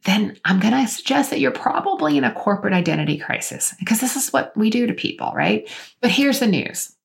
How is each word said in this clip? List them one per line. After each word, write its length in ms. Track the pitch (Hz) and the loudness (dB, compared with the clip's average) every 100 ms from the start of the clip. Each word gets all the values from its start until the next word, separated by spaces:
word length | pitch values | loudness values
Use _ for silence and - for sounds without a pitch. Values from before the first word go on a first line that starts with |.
| - | 2
then 320 | 202 208 - - | 2 0 -2 0
I'm 140 | 190 | 2
gonna 280 | 214 254 262 | 4 2 0
suggest 420 | - - 277 277 | -2 -2 0 0
that 100 | - | 0
you're 120 | 269 | 0
probably 640 | 247 - 302 370 381 - 285 | 0 -2 0 -2 0 2 2
in 60 | |
a 80 | 254 | 2
corporate 420 | 226 - 202 - | 0 0 0 2
identity 440 | 185 175 156 151 147 | 2 2 0 0 -2
crisis, 580 | - - - - - - | -4 -6 -4 -6 -6 -6
because 200 | - 220 | -2 0
this 160 | 254 269 | 0 -2
is 180 | - | -2
what 220 | 269 - - | -2 -2 0
we 160 | 214 | 2
do 160 | 233 240 | 2 0
to 60 | |
people, 400 | - - - - - | 0 -4 -4 -6 0
right? 340 | 151 214 - - - _ | 2 0 -2 -16 -18 _
But 100 | 247 | 0
here's 280 | 180 277 262 | 2 2 2
the 80 | 240 | 2
news. 480 | 170 - - - _ | 2 -2 -8 -12 _